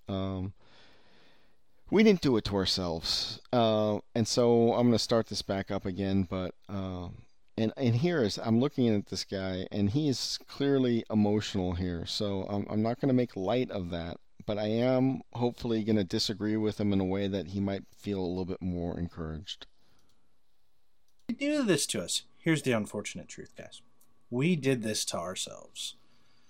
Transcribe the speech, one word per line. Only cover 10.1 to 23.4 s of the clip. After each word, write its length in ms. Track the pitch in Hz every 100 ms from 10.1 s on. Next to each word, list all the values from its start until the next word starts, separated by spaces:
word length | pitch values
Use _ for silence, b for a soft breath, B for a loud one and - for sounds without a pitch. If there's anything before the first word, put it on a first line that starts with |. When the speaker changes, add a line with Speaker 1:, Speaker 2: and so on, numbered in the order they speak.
Speaker 1:
is 280 | 120 - - -
clearly 560 | - 139 139 123 117 -
emotional 640 | 107 104 104 - 101 90
here. 300 | 87 90 85
So 420 | 87 - 104 98 95
I'm, 160 | 101 -
I'm 140 | 104
not 180 | 110 123
gonna 140 | 139
make 220 | 127 120 98
light 340 | 92 123 123
of 180 | 104 87
that, 300 | 87 85 - - -
but 140 | - 104
I 80 | 107
am 560 | 113 123 127 131 127 -
hopefully 500 | 117 120 117 120 113
gonna 220 | 107 107
disagree 540 | 92 110 - 101 104 110
with 200 | 107 101
him 140 | 104
in 80 | 98
a 60 | 92
way 200 | 95 98
that 220 | 98 85
he 120 | 101
might 240 | 98 98 - -
feel 240 | 104 98
a 60 | 87
little 180 | 92
bit 160 | 90 92
more 380 | 90 87 85 82
encouraged. 680 | 85 - 80 78 - - - - - - - - - - - - - - - - - - -
Speaker 2:
We 60 | 240
do 260 | 285 302
this 240 | 233 160 -
to 160 | -
us. 200 | 85 - - -
Here's 260 | 165 160
the 100 | 135
unfortunate 560 | 113 101 104 - 90 73
truth, 240 | -